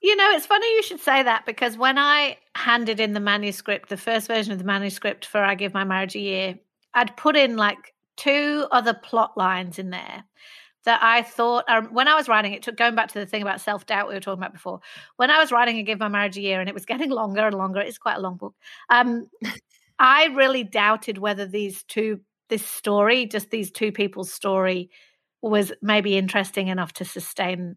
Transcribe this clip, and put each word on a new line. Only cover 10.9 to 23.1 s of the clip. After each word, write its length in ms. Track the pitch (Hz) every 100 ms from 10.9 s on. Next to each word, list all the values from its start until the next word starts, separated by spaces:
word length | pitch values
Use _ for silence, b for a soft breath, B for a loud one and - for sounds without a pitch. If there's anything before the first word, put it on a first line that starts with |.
| 233
I 180 | 226 233
thought, 460 | 226 - 233 240 -
um, 200 | 226 220
when 160 | 226 277
I 60 |
was 120 | 311 269
writing 280 | 214 202
it, 80 | 202
took, 140 | - 220
going 160 | 233
back 140 | 226 220
to 60 | 208
the 80 | 196
thing 160 | 214
about 180 | 202 190
self-doubt 480 | - 208 - 208 208
we 60 |
were 60 | 196
talking 200 | 196 185
about 120 | 185
before, 260 | 175 185 185 B B B B
when 140 | 262
I 80 | 311
was 120 | 294
writing 240 | 240 240 226
I 60 |
Give 180 | 214 208
My 80 | 214
Marriage 300 | 202 202 202
a 20 |
Year 180 | 196 185
and 120 | 185
it 40 |
was 120 | 202 -
getting 240 | 240 302
longer 320 | 240 214 196 214
and 80 |
longer, 260 | 196 190 190
it's 180 | 202 226
quite 180 | - -
a 40 |
long 180 | 190 180
book, 160 | 202 _ B B B
um, 400 | 240 247 233 - -
<laughs> 560 | 214 - _ _ _ -
I 280 | 262 285 320
really 360 | 269 262 262
doubted 540 | 202 214 208 220 226 196
whether 260 | 208 196 196
these 360 | 202 202 185
two, 360 | - 220 220 208 _ _ -
this 160 | 220
story, 640 | - - 214 202 208